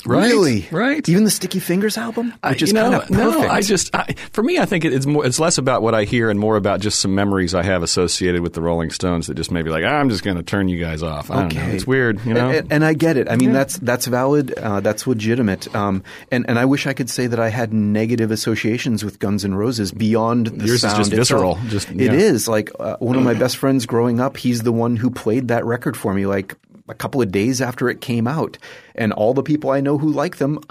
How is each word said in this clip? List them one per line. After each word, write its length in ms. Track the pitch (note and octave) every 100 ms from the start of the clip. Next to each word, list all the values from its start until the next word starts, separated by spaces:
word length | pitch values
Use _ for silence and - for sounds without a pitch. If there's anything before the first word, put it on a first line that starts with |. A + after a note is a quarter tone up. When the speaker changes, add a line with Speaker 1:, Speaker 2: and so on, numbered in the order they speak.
| -
Speaker 1:
Right? 240 | C3+ A3
Speaker 2:
Really? 340 | A#3 E3 A2 E2
Speaker 1:
Right. 380 | E3 B3 D4 -
Speaker 2:
Even 160 | E3+ G#3+
the 40 |
Sticky 300 | - F#3 F#3+
Fingers 380 | - F3+ G#3+ G#3+
album, 360 | A#3 A3+ A#3 -
Speaker 1:
I, 100 | -
Speaker 2:
which 100 | C3
is 80 | E3+
Speaker 1:
you 40 | A3
know, 260 | A3 G3
Speaker 2:
kinda 160 | - F#3+
Speaker 1:
no, 140 | A#3
Speaker 2:
perfect. 180 | D#4+ -
Speaker 1:
I 80 | -
just, 320 | G3 F#3+ -
I, 200 | F#3 - - -
for 100 | -
me, 160 | A#3 F4+
I 60 | F#3+
think 200 | F#3 D#3+
it, 80 |
it's 120 | C3 C3+
more, 200 | D3 C3
it's 140 | B2
less 160 | D#3+ E3+
about 240 | C3 B2
what 120 | A2
I 120 | A2+ G#2
hear 240 | B2 A2+
and 100 | G2+
more 160 | G#2+ G#2+
about 240 | G2 F#2+
just 220 | G#2 -
some 120 | G2+ F#2+
memories 380 | G2+ G2 F2+
I 100 | F2+
have 200 | F2 F#2
associated 560 | E2 - F2 - F2+ F2
with 120 | E2+
the 80 | E2
Rolling 300 | E2 E2+ E2
Stones 360 | - F#2 E2+ D#2+
that 60 |
just 180 | D2 D#2+
maybe 180 | F2 D#2+
like, 140 | D#2+
"Ah, 140 | F#2 D3
I'm 80 | C3+
just 140 | G2+
gonna 180 | G2+ F2+
turn 280 | E2 G2+ F#2+
you 100 | E2+
guys 240 | E2 D#2+
off." 260 | D#2+ D2+ D2
I 120 | F2+
don't 120 | F2+
know. 80 | D#2+
Speaker 2:
Okay. 140 | E2 G2
Speaker 1:
It's 100 | G#2+
weird, 400 | C3 A#2+ G2+ A#2
you 80 |
know? 140 | A#2 B2
Speaker 2:
And, 100 | D3+
and, 120 | -
and 140 | D3+ D#3
I 80 |
get 240 | D#3 E3 C#3+
it. 120 | G#2+
I 60 | A#2
mean, 140 | B2+
Speaker 1:
Yeah. 60 | C3
Speaker 2:
that's, 220 | C3+ -
that's 260 | A#2+ B2 B2+
valid. 460 | B2 C3 D3 C3 -
Uh, 220 | A2 G2+
that's 260 | G#2 G#2+ -
legitimate. 720 | B2 A2 A#2 A2 F#2 - A2+
Um, 260 | G2+ F#2+ - - -
and, 140 | B2 A#2+
and 100 | A#2
I 60 |
wish 240 | C3 C#3 D3+
I 60 |
could 160 | B2+ B2+
say 180 | - B2
that 140 | A#2
I 80 | A2+
had 240 | A2+ G#2+
negative 580 | A2 G#2 G#2 A2+ A#2+ A2+
associations 720 | A2 - A2 G#2+ A#2 C3 G#2+
with 160 | G#2 -
Guns 240 | G#2 G2+
N' 100 | G2
Roses 380 | F#2+ A2 A#2 G2
beyond 560 | G2 G#2+ A2 A2+ A#2+ A2
the 120 | F#2+ G#2
Speaker 1:
Yours 100 | A#2+
is 60 |
Speaker 2:
sound 120 | A2 G#2
Speaker 1:
just 160 | G2+
Speaker 2:
itself. 460 | A2 B2 A2+ F#2 E2+
Speaker 1:
visceral. 100 | A#2
Just, 200 | G#2 -
Speaker 2:
It 100 | -
Speaker 1:
yeah. 140 | B2+
Speaker 2:
is. 340 | C3 G#3+ B2 -
Like, 240 | A2 G#2 -
uh, 160 | - -
one 180 | A#2 C3
of 60 |
my 100 | B2+
best 240 | A#2 B2+ -
friends 280 | C3+ C3+ A#2
growing 360 | A#2 A#2+ A#2
up, 160 | C3 -
he's 260 | B2+ A#2+
the 80 | A#2
one 240 | A2+ A2+ A#2
who 140 | A#2+
played 380 | - - A#2 B2
that 160 | A#2 E2
record 320 | A#2+ D3+ A#2
for 160 | A2+
me, 120 | G2 G2
like, 300 | G2 F#2+ - _ - -
a 60 | -
couple 260 | - C#3
of 100 | A2
days 300 | F#2+ A2 B2+
after 260 | B2+ B2 B2
it 140 | -
came 240 | - A#2 A2+
out. 300 | D#3 B2+ - - - - -
And 180 | A2+
all 220 | - G#2+ C3
the 80 |
people 260 | C#3+ D3+ C3+
I 100 | C#3
know 200 | C#3+ D3
who 120 | D3+
like 260 | C#3+ D#3+ -
them, 220 | C#3 D3+ -